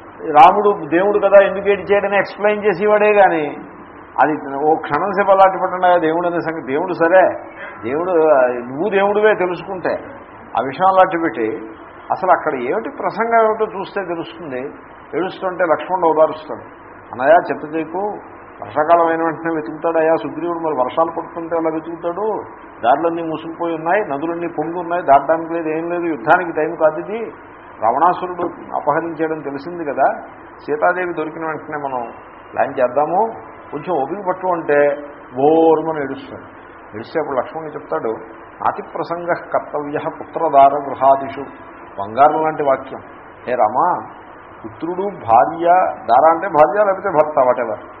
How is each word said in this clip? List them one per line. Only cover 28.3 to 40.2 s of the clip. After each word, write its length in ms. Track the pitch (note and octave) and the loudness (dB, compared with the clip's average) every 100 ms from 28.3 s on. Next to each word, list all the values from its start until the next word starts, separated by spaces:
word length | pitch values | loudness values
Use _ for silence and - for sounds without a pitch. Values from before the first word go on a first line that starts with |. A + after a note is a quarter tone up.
| F3 F3 E3 - - | -6 -8 -8 -8 -6
అపహరించాడని 680 | - D3+ E3+ D#3 D#3+ D#3+ | -2 -2 -2 -4 -4 -4
తెలిసింది 420 | C#3 C#3 E3+ F3 D3+ | -8 -10 -10 -10 -6
కదా, 360 | B2+ D#3+ A3+ - - - - | 0 0 0 -10 -20 -20 -16
సీతాదేవి 540 | - D3+ F3+ F3+ F3+ | -6 0 0 0 -4
దొరికిన 320 | D#3+ D#3 D#3+ D#3+ | -4 -6 -6 -8
వెంటనే 320 | D3+ - D3+ | -8 -8 -8
మనం 360 | C#3 B2+ A#2 - - - - | -6 -8 -10 -14 -20 -20 -12
ప్లాన్ 260 | - A#2+ C3 | -4 -2 0
చేద్దాము, 540 | B2 C#3 D3+ F3+ A3+ - - - - | 0 2 0 0 0 -4 -16 -20 -12
కొంచెం 300 | D3 D#3+ E3 | -10 -4 -2
ఓపిక 260 | C3 G3 F3+ | -2 -6 -4
పట్టు" 200 | F3+ F#3 | -4 -2
అంటే 420 | E3+ D3+ D3 C#3+ C#3+ - - - B2 | -2 2 4 4 0 -8 -16 -14 0
ఓర్మని 640 | C#3+ D#3+ D#3+ D#3 D#3+ D#3 | 4 6 6 4 0 -4
ఏడుస్తాడు. 400 | C#3 C3+ - G#2 - - - - - G#2 | -6 -8 -12 -18 -18 -20 -20 -20 -16 -14
ఏడిస్తే 260 | A2+ E3 | -6 -4
అప్పుడు 160 | C#3+ C3 | -2 -2
లక్ష్మణుడు 360 | - D#3 D#3 | -4 -8 -12
చెప్తాడు, 360 | D3 - D#3+ B2 A2 - - - - | -12 -6 -6 -4 -6 -10 -20 -20 -6
"నాతి 180 | G#2+ B2+ | -4 -4
ప్రసంగ 460 | G3 - D#3+ E3+ F3 E3 - | -10 -10 -8 -6 -4 -4 -2
కర్తవ్య 440 | C3+ - D3 D3 D3 D#3 | -4 -4 -8 -6 -6 -8
పుత్రదార 540 | D#3 | -10